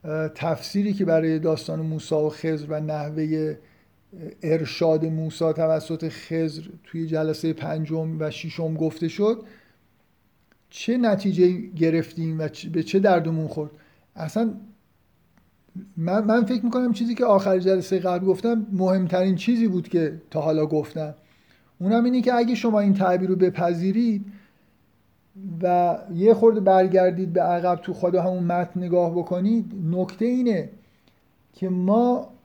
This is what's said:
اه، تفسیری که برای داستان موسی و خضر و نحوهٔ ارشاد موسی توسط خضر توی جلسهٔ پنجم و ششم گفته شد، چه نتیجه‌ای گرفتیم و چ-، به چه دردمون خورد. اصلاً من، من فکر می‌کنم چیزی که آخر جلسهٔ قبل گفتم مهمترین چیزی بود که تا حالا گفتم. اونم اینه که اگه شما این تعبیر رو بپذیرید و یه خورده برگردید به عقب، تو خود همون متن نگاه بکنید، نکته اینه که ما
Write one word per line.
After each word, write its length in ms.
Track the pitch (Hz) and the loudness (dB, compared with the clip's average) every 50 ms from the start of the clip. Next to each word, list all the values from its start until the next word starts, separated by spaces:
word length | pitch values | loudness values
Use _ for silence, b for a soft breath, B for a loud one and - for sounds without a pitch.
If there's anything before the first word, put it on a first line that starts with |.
| - | -8
اه، 240 | 156 156 156 160 156 | -6 -6 -4 -4 -6
تفسیری 640 | - - 151 165 160 - - - - 202 202 208 | -6 -6 -4 -4 -4 -4 -6 -4 -2 -2 0 0
که 120 | 196 202 185 | 0 -2 2
برای 340 | 165 165 160 160 160 160 156 | 2 2 2 2 2 0 0
داستان 420 | 160 160 156 156 - - 160 160 | 0 0 -2 -2 -4 -8 -6 -6
موسی 340 | 160 160 156 151 - - 160 | -4 -4 -6 -6 -4 -2 0
و 140 | 151 151 156 | 0 0 -2
خضر 380 | 156 - - 165 160 151 147 147 | -4 -4 -4 -4 -4 -4 -4 -6
و 120 | 156 151 | -6 -6
نحوهٔ 760 | 151 151 151 151 147 151 156 156 156 156 156 156 156 156 151 - b b b b b b b b _ _ 196 180 165 156 - _ | -4 -4 -6 -6 -6 -6 -4 -4 -2 -2 -2 -2 -2 -4 -6 -10 b b b b b b b b _ _ -20 -16 -16 -16 -16 _
ارشاد 640 | - 156 160 165 156 123 - - 170 160 160 156 160 | -2 -2 0 0 0 -4 -2 0 2 2 2 2 0
موسی 460 | 160 160 156 160 156 - - 165 160 | -2 -2 -4 -4 -6 -4 -2 -2 0
توسط 560 | 156 160 160 160 160 156 156 - 165 156 165 156 | 0 0 2 2 0 0 -2 -6 -8 -6 -6 -8
خضر 540 | 156 - - - 160 165 160 160 151 156 156 185 - - _ | -10 -10 -10 -6 -2 -2 -2 -2 -4 -8 -16 -16 -20 -20 _
توی 220 | - - 165 165 | -12 -8 -8 -6
جلسهٔ 460 | 160 160 156 156 156 151 151 - 160 | -4 -2 -2 -2 -2 -2 -2 -2 -4
پنجم 640 | 156 156 160 160 156 160 160 151 160 160 160 160 160 156 | -4 -4 -6 -6 -4 -6 -4 -4 -4 -4 -4 -4 -4 -4
و 100 | 156 151 | -6 -6
ششم 440 | 156 - - 160 - - 165 160 160 | -6 -8 -10 -10 -8 -6 -4 -4 -2
گفته 340 | 156 160 160 156 - 170 156 | -2 -2 -2 -2 -4 -6 -6
شد، 340 | - - 202 214 233 226 B B B B B B B B B _ _ _ _ _ _ _ _ _ _ _ _ _ _ _ _ _ | -2 0 0 0 0 -2 B B B B B B B B B _ _ _ _ _ _ _ _ _ _ _ _ _ _ _ _ _
چه 260 | - - - - 240 | -18 -8 -4 -2 0
نتیجه‌ای 760 | 254 240 220 202 196 - 196 175 165 180 180 185 175 - - | 2 2 2 2 2 0 0 4 4 4 4 4 0 -6 -10
گرفتیم 680 | - 156 160 165 160 165 160 - - 170 165 160 160 160 | -2 0 2 2 2 2 -2 -2 -6 -6 -4 -4 -2 -4
و 80 | 156 151 | -4 -6
چ-، 180 | - - - | -6 -10 -12
به 160 | 160 160 165 | -4 -4 -4
چه 160 | 160 - - 196 | -4 0 0 2
دردمون 500 | 190 208 180 170 160 165 165 160 156 151 | 4 4 4 4 2 0 -2 -2 -4 -4
خورد. 220 | - 156 151 151 b b b b b b b b _ | -6 -8 -8 -8 b b b b b b b b _
اصلاً 380 | - 160 156 - 214 233 220 196 - - - - _ _ _ _ _ _ _ _ _ _ _ _ _ _ _ _ _ _ _ _ 185 190 - _ | -10 -10 -4 -2 0 -2 -2 -2 -6 -16 -20 -20 _ _ _ _ _ _ _ _ _ _ _ _ _ _ _ _ _ _ _ _ -16 -16 -14 _
من، 280 | 165 160 175 185 214 214 | -6 -2 0 0 0 2
من 200 | 208 220 240 226 | 2 2 2 2
فکر 200 | 196 254 226 202 | 0 0 -2 -2
می‌کنم 280 | 240 226 247 247 247 | 0 0 0 0 0
چیزی 220 | 208 - 240 233 233 | 0 0 -2 -4 0
که 100 | 214 247 | 0 4
آخر 340 | 226 202 196 196 202 190 185 | 4 4 4 4 2 0 2
جلسهٔ 400 | 180 190 190 185 170 - 190 185 | 2 2 2 2 0 -2 -2 0
قبل 280 | 175 185 180 180 190 | 0 0 -2 0 2
گفتم 400 | 190 180 185 - 233 233 226 208 214 | 0 0 2 0 0 0 0 -2 -2
مهمترین 640 | 196 180 185 185 190 190 185 170 180 180 185 190 185 | -2 0 2 2 2 2 0 0 0 2 2 2 2
چیزی 320 | 170 - 233 247 226 226 214 | 0 2 0 2 2 2 2
بود 200 | 180 180 165 - | 2 0 -2 0
که 320 | - 170 160 147 151 160 - _ | 0 0 0 0 -4 -8 -16 _
تا 100 | - 156 | -4 -2
حالا 260 | 147 160 156 156 151 | 0 0 0 0 0
گفتم. 480 | 147 156 151 143 - - 160 156 151 151 b b b b b b b b b b b b b | 0 0 -2 -2 -4 -8 -8 -8 -8 -10 b b b b b b b b b b b b b
اونم 260 | 175 190 220 233 233 | 0 2 2 4 4
اینه 160 | 247 254 254 | 4 2 2
که 140 | - 247 247 | 2 2 2
اگه 200 | 240 240 226 247 | 2 2 2 0
شما 260 | 220 - 233 214 208 | 0 0 2 2 4
این 140 | 202 202 190 | 4 4 4
تعبیر 340 | 196 185 185 180 180 185 185 | 4 4 2 2 2 2 0
رو 80 | 190 | 2
بپذیرید 920 | 180 185 180 185 170 175 175 175 165 175 190 190 226 240 233 214 196 196 B B B B B B B B B B B _ _ _ _ _ _ _ _ _ _ _ 196 196 190 165 165 | 4 2 2 2 0 0 0 0 0 -2 0 0 2 2 2 0 -2 -4 B B B B B B B B B B B _ _ _ _ _ _ _ _ _ _ _ -16 -12 -12 -8 -4
و 360 | 180 180 180 180 175 175 170 - - - 175 | -2 0 2 2 2 2 0 -2 -6 -8 -4
یه 200 | 170 190 220 226 | 2 4 4 6
خورده 260 | 220 226 226 220 214 | 8 6 4 4 6
برگردید 720 | 190 190 190 190 185 190 185 190 185 180 170 175 190 175 | 4 6 6 6 6 6 4 4 4 4 2 0 -4 -2
به 100 | 165 185 | 0 0
عقب، 380 | 170 170 175 175 170 180 175 170 | 2 2 0 0 2 0 -2 -2
تو 100 | - 185 | -4 -8
خود 220 | 170 - 185 180 180 | -6 -2 -2 0 2
همون 300 | 185 170 185 185 185 175 | 2 0 0 -2 -2 -2
متن 360 | 170 175 175 175 175 - 180 | 0 0 0 -2 -2 -4 -6
نگاه 300 | 180 175 170 175 175 170 | -4 0 2 2 2 2
بکنید، 640 | 165 175 170 - 180 180 185 208 233 233 - - 214 196 170 160 | 0 -2 -4 -2 -4 -2 0 2 0 0 -2 -4 -8 -6 -4 -2
نکته 340 | 170 185 185 185 - - 220 | 0 -2 -2 -4 -4 -4 -2
اینه 440 | 240 247 254 247 240 214 170 147 - - - b b b b b b b b b b _ _ _ _ | -2 0 0 0 0 0 0 -2 -6 -14 -20 b b b b b b b b b b _ _ _ _
که 160 | _ - 190 185 | _ -6 -4 -2
ما 600 | 185 180 180 190 208 233 240 247 247 - - - - _ | -2 0 2 2 4 4 4 2 0 -2 -4 -10 -18 _